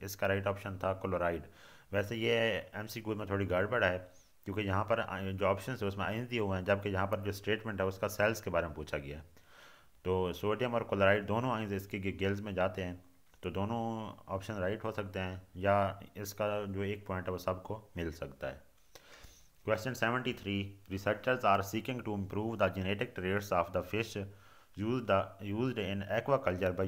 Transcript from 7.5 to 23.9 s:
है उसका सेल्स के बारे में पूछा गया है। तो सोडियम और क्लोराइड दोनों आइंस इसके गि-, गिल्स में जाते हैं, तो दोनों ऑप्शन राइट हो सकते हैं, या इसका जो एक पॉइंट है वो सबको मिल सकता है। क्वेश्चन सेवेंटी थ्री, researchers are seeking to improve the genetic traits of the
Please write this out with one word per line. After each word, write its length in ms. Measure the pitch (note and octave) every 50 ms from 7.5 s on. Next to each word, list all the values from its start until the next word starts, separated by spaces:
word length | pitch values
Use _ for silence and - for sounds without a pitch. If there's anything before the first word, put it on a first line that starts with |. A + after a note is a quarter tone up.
| G#2+ A2 - A2+ G2+ F#2+
है 60 | F#2+
उसका 200 | F#2+ F#2+ - G#2+
सेल्स 340 | G2+ - - G#2 A2 A2+ A2
के 80 | - G#2
बारे 180 | E2+ E2+ E2+
में 80 | E2 D2
पूछा 220 | D#2 D#2 - -
गया 200 | D2+ C#2 C#2 C#2+
है। 60 | D2+ D#2 - - - - - - - - - - - - - - - -
तो 280 | F#2 F#2 F#2 F#2 F2 E2
सोडियम 400 | - - G#2 G#2+ G#2+ B2 B2 A#2+
और 100 | A2+ A2+ -
क्लोराइड 360 | G#2+ G2+ G2 G2 G2+ G#2+ G2+
दोनों 280 | G2 G#2 A#2 B2 C3 A#2+
आइंस 160 | A2 A2 G2+
इसके 280 | G2+ F#2+ G2 - - G2+
गि-, 180 | F#2+ G2 F2+ F#2+
गिल्स 220 | F#2+ G2 G2+ G2+
में 120 | G#2 G#2 F#2+
जाते 280 | F#2 F2+ G2 G2 G2 F#2
हैं, 200 | F2+ F2+ F2+ - - - - - - - - -
तो 60 | F2+
दोनों 320 | D#2+ F#2+ G2+ G#2+ A#2 A#2 A2+ A2+ A2+ A2 A2 G2 - - - - F#2+
ऑप्शन 180 | F#2+ F#2+ - A2
राइट 300 | G2+ F2+ F#2 G#2+ G#2+ -
हो 80 | A2
सकते 280 | G#2 G#2+ G2+ G2 F#2+ F#2+
हैं, 220 | F#2 F#2 F#2 F#2 - - -
या 420 | F#2 F#2 G2 G2+ G2+ G2 F#2+ F#2+ - - - -
इसका 480 | G2 G#2 F#2+ - - G#2+ G#2 G#2 G#2 G#2
जो 180 | G2 G2 G2 G2+
एक 220 | G2 G#2+ G2+ G2+
पॉइंट 180 | - F#2 F#2 F2+
है 60 | F#2
वो 60 | F#2
सबको 460 | F2 - F#2 F#2 F#2 - - G#2 A2 - - -
मिल 140 | F2 E2+ E2
सकता 360 | D#2 - - C#2 C2+ - C#2+
है। 160 | C2 C2 - - - - - - - - - - - - - - - - - - - _ - -
क्वेश्चन 280 | G#2+ A2 G#2+ - C3 A#2+
सेवेंटी 400 | - A2+ A2+ A#2+ B2+ B2+ B2+ A#2
थ्री, 220 | - - G2 G2+ G2 G2 G2 - - - -
researchers 540 | F#2+ F#2+ - G#2+ G#2+ G#2+ - B2+ B2+ B2+ - G2+
are 100 | G2 G2 G2
seeking 380 | - - A2 G2+ - B2+ B2 A2+
to 100 | A2+ G#2
improve 400 | G2+ F#2+ G2 G2+ G2+ G#2+ A#2 A2+ G2+
the 100 | G2+ F#2 F#2+
genetic 400 | G2 F#2 F#2+ G2+ G2+ - - -
traits 360 | - F2+ F#2 F#2+ G#2 G2+ G2 F#2 F2
of 120 | E2+ - -
the 100 | F#2 E2+ -